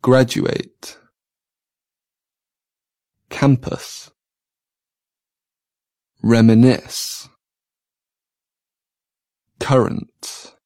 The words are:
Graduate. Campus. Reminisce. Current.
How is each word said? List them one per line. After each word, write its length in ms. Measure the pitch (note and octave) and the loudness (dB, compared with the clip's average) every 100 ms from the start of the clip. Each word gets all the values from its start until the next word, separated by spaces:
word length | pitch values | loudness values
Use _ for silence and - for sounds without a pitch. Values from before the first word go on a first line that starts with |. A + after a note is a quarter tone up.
Graduate. 960 | - C3 A#2+ - - - - _ - - _ _ _ _ _ _ _ _ _ _ _ _ _ _ _ _ _ _ _ _ _ _ _ | 2 2 2 -2 -6 -6 -12 _ -20 -20 _ _ _ _ _ _ _ _ _ _ _ _ _ _ _ _ _ _ _ _ _ _ _
Campus. 800 | - C#3 B2+ - - - - - _ _ _ _ _ _ _ _ _ _ _ _ _ _ _ _ _ _ _ _ _ | -2 0 0 -2 -12 -14 -20 -20 _ _ _ _ _ _ _ _ _ _ _ _ _ _ _ _ _ _ _ _ _
Reminisce. 1040 | A2 A2+ A2+ A2+ B2+ - - - - - - _ _ _ _ _ _ _ _ _ _ _ _ _ _ _ _ _ _ _ _ _ _ _ | 0 4 6 6 4 2 -6 -14 -12 -14 -20 _ _ _ _ _ _ _ _ _ _ _ _ _ _ _ _ _ _ _ _ _ _ _
Current. 960 | - C3 A2 - - _ - - - _ | 0 0 0 -4 -12 _ -20 -18 -20 _